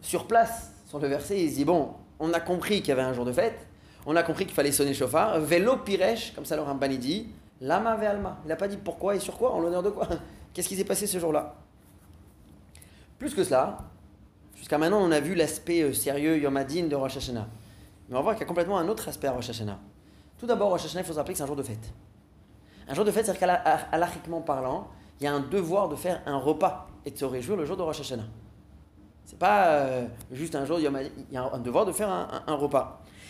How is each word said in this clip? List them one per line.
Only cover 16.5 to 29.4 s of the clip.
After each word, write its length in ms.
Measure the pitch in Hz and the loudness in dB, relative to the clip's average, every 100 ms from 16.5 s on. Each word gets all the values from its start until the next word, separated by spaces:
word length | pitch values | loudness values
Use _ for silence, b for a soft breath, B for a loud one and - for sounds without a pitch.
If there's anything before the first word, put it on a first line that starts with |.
| 139 | 0
Hadin 300 | 135 165 165 | 0 -2 0
de 80 | |
Rosh 220 | 143 135 131 | 0 -2 -4
Hashanah. 320 | 117 120 110 B B B B B - | -6 -6 -6 B B B B B -6
Mais 60 | |
on 40 | 127 | 0
va 40 | |
voir 120 | 180 | 0
qu'il 80 | 214 | 0
y 20 | |
a 40 | 143 | -2
complètement 300 | 175 170 196 | 0 0 0
un 100 | 165 | 0
autre 200 | 220 - | -2 -6
aspect 180 | - 139 | -4 -2
à 60 | |
Rosh 160 | 123 117 | -2 -4
Hashanah. 280 | 110 104 98 - - b b b b | -6 -6 -8 -14 -20 b b b b
Tout 80 | 240 | 0
d'abord, 240 | 214 202 | 2 4
Rosh 140 | 180 | 2
Hashanah, 160 | 156 170 | -2 -6
il 60 | 170 | -4
faut 80 | |
se 40 | 151 | -4
rappeler 140 | 143 | -4
que 60 | 185 | -4
c'est 60 | |
un 40 | 139 | -4
jour 80 | 143 | -4
de 60 | |
fête. 300 | 113 107 - - - - - - - B B B B | -6 -8 -10 -16 -18 -20 -20 -20 -20 B B B B
Un 80 | |
jour 100 | 139 | 0
de 60 | 208 | 0
fête, 140 | 202 | 2
c'est-à-dire 160 | 214 180 | 0 2
qu'à 60 | 180 | 4
la, 80 | |
à, 400 | 180 160 156 - | 4 4 2 2
halachiquement 480 | 160 170 170 165 170 | 0 0 -2 -8 -6
parlant, 440 | 160 135 127 165 202 B B B | -4 -2 -2 -4 -8 B B B
il 40 | |
y 20 | 143 | -2
a 60 | |
un 80 | 143 | -2
devoir 480 | 131 196 165 196 180 | 0 0 2 2 0
de 80 | 143 | -2
faire 240 | 180 175 - | -2 -2 -2
un 100 | 139 | -2
repas 520 | 135 151 185 185 - - | 0 2 2 0 -12 -14
et 60 | 139 | -12
de 80 | - | -6
se 60 | |
réjouir 320 | 135 127 123 202 | -4 -4 -2 -2
le 80 | |
jour 120 | 147 185 | -2 -2
de 60 | |
Rosh 160 | 160 147 | -4 -4
Hashanah. 260 | 135 120 110 - - - - - - - - - | -6 -8 -8 -12 -20 -20 -20 -20 -20 -20 -20 -20
C'est 140 | - | -16
pas, 280 | - | 0